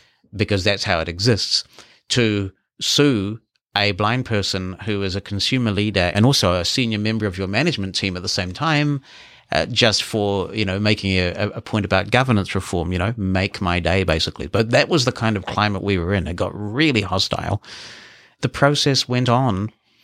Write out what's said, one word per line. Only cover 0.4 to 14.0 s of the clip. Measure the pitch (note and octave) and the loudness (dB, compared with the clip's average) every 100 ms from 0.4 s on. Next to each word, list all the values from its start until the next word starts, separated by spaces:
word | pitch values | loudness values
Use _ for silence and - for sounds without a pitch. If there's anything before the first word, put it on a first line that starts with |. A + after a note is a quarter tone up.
| G2 G2+ | 0 0
that's | G2 G2 | 2 0
how | - E2+ | 0 0
it | E2+ | -2
exists, | F2 A2+ G#2 - - - - - _ - | 0 2 2 0 -4 -6 -14 -20 _ -4
to | B2 A2 G#2 F#2+ - _ - | 2 2 2 -2 -8 _ -8
sue | - - C#3+ A2+ G2 A2+ _ _ _ G2+ | -2 4 4 2 0 -6 _ _ _ 0
a | G#2 | 0
blind | F#2+ G#2 B2+ B2 | 2 0 0 -2
person | G#2+ F#2+ F#2+ F#2 F2+ | -2 -2 -4 -6 -8
who | G#2+ G2+ | -4 -4
is | G2 F#2+ | -2 -4
a | |
consumer | - G2+ - C3 A2+ | -6 -4 0 0 2
leader | G2 G#2 F#2+ F2 | 0 0 2 2
and | G2+ A#2+ | 4 4
also | C#3 F#2 | 4 2
a | F2+ E2+ | 2 0
senior | - A#2 G#2 | 0 0 0
member | G#2+ A2 G#2 | -2 -2 -2
of | F#2 | -2
your | F#2+ | -2
management | G#2 E3 C3 F#2+ F2 | 0 0 -2 -4 -2
team | G2 F2+ | -2 -4
at | |
the | F2+ | -4
same | - F#2 | -4 -4
time, | F#2 D#3 D3 D3 C#3+ - - - - - | -4 -2 0 0 -2 -6 -20 -20 -20 -4
uh, | D#2 - | -2 -2
just | A#2+ A#2 G2+ | 2 2 2
for, | - A2 G#2 G2 F2+ | -2 -2 0 0 -2
you | A2 G2 | -2 -2
know, | F#2+ | 0
making | G#2+ G#2+ G2 | 0 0 2
a, | F#2 F2 | 2 0
a, | E2+ G#2 | -2 -4
a | - | -6
point | - A2 F#2+ | -4 -2 2
about | F#2+ G2+ | 0 2
governance | B2 C3 G#2+ F#2 G2 | 2 4 2 0 -4
reform, | - F2+ E2 | -2 -2 0
you | F2+ | 0
know, | G2 A#2+ | -2 -2
make | F#2+ F#2+ G2 - | 0 0 0 -2
my | F2+ F2 | 0 0
day, | E2+ F#2+ | 2 2